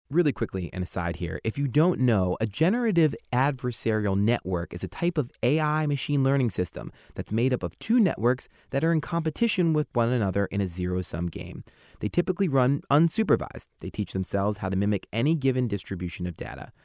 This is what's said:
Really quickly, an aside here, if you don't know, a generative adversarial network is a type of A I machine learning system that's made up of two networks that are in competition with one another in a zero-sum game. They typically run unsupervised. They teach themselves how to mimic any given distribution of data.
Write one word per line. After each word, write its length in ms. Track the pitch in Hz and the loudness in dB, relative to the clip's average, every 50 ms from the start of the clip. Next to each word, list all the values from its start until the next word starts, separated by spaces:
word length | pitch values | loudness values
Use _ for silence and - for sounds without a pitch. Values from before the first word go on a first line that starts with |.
| _ - | _ -4
Really 220 | 135 165 170 147 | -2 0 0 0
quickly, 380 | - - 113 - - 95 90 - | 0 -2 -4 -4 -4 -6 -6 -6
an 100 | - - | -6 -6
aside 360 | 90 - - 95 85 85 82 - | -6 -4 -4 -4 -4 -4 -4 -4
here, 240 | 90 82 87 - - | -4 -6 -6 -4 -4
if 140 | 110 - - | -4 -4 -2
you 100 | 143 135 | -2 0
don't 320 | 110 147 160 185 165 - | 2 4 4 4 2 2
know, 380 | 127 127 113 101 92 92 92 - | 2 2 4 4 4 2 0 0
a 60 | 117 | -2
generative 680 | 107 - - 156 175 214 247 247 226 190 170 160 151 139 - _ - - | -4 0 0 2 2 2 2 0 0 2 4 4 2 2 -2 _ -2 0
adversarial 840 | 123 131 143 143 127 - 127 120 - - 117 110 107 107 101 98 98 | 2 2 2 0 -2 -4 -4 -4 -2 -2 0 0 2 2 2 2 4
network 560 | 101 107 120 - - - 95 85 85 - - | 4 4 2 2 0 -2 -2 -2 -2 -4 -6
is 80 | 92 | -6
a 60 | - 87 | -8 -8
type 300 | - - 170 175 170 - | -6 -2 -2 -2 0 0
of 120 | 131 - _ - - | -2 -4 _ -2 0
A 160 | 123 147 160 | 0 2 2
I 280 | 156 151 151 156 156 147 | 0 0 0 0 0 0
machine 360 | 143 139 - - 143 139 135 | -2 -2 -2 -2 0 2 2
learning 280 | 135 139 139 127 113 | 4 4 2 2 0
system 420 | - - 90 - - - 57 - - - - - - | 0 0 -2 -4 -4 -8 -10 -10 -12 -16 -20 -16 -8
that's 180 | - 92 - 101 | -8 -6 -2 0
made 180 | 110 120 131 | 2 2 2
up 120 | 127 - - | 2 0 -2
of 140 | 87 - - | -4 -6 -6
two 200 | - - 220 254 | -2 2 4 4
networks 480 | 214 165 - - 107 120 127 127 - - _ _ _ - | 4 4 2 2 0 0 0 0 -4 -16 _ _ _ -4
that 120 | - 139 | -4 -2
are 120 | 147 165 170 | 0 2 0
in 80 | 160 | 0
competition 720 | - - - 170 156 160 151 - 233 226 - - 175 165 156 | 0 -2 -2 -2 -2 -2 -2 0 0 0 2 2 2 2 4
with 140 | 151 147 - | 2 0 0
one 180 | - 120 117 117 | 0 0 2 2
another 360 | 127 123 107 95 90 101 101 | 2 2 2 2 2 0 0
in 160 | - - 98 | 0 0 0
a 80 | 101 92 | -2 -2
zero-sum 580 | 82 90 90 90 90 92 90 - - 85 87 87 | -2 -2 -2 0 0 -2 -2 -2 -4 -2 -2 -2
game. 380 | - - - - - - - - - _ - _ - - | -4 -6 -8 -8 -10 -12 -14 -16 -20 _ -20 _ -14 -6
They 80 | - - | -6 -2
typically 400 | - - 170 180 185 - 202 170 | 0 0 0 0 0 0 0 2
run 340 | 135 135 127 127 139 139 - - | 2 4 4 4 2 0 0 2
unsupervised. 800 | - 151 165 165 - - 220 190 135 - - - - - - _ _ - | 4 4 4 4 2 0 2 4 2 2 2 -2 -10 -12 -14 _ _ -10
They 80 | - 92 | -10 -10
teach 240 | - - 104 - - | -4 -4 -6 -4 -2
themselves 460 | 95 92 - - 98 98 104 107 - | -4 -4 -2 -2 0 0 0 -2 -2
how 100 | 95 95 | -2 -2
to 80 | 95 92 | 0 0
mimic 280 | 101 104 107 98 - - | 0 2 0 0 -2 -4
any 240 | - 113 120 147 165 | -4 -2 0 0 0
given 320 | 151 131 135 123 127 127 117 | 2 2 0 0 2 0 -2
distribution 580 | 104 98 - - 98 87 90 87 - - 87 | -2 -4 -6 -6 -6 -6 -4 -6 -6 -4 -6
of 120 | 87 82 - | -6 -4 -6
data. 340 | - - 55 67 - - - _ _ | -8 -10 -10 -12 -12 -14 -16 _ _